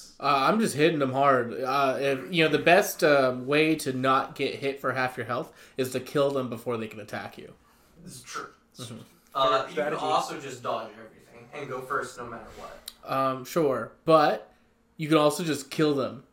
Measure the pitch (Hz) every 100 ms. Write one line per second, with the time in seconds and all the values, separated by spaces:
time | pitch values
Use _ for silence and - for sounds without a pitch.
0 | - - 139 139 139 214 220 139 160 156
1 | 131 135 139 127 113 - 131 139 135 123
2 | 139 135 - 175 156 147 147 180 202 -
3 | 160 143 131 123 127 147 156 156 139 127
4 | 131 131 - - 135 110 135 139 131 127
5 | 127 - 113 123 - - - - 127 127
6 | - 151 139 135 123 117 - 117 110 110
7 | 104 110 101 - - - _ _ _ _
8 | 170 - - - - - _ - 120 110
9 | - _ _ 139 135 135 - 160 147 156
10 | 151 160 - 165 139 123 127 117 110 107
11 | 113 - - 117 - - 127 127 127 -
12 | 127 - 120 117 107 - - - - -
13 | - 135 135 131 127 175 147 120 117 -
14 | - 156 151 220 - _ _ _ _ -
15 | 151 156 151 147 165 131 - - 151 139
16 | 110 117 -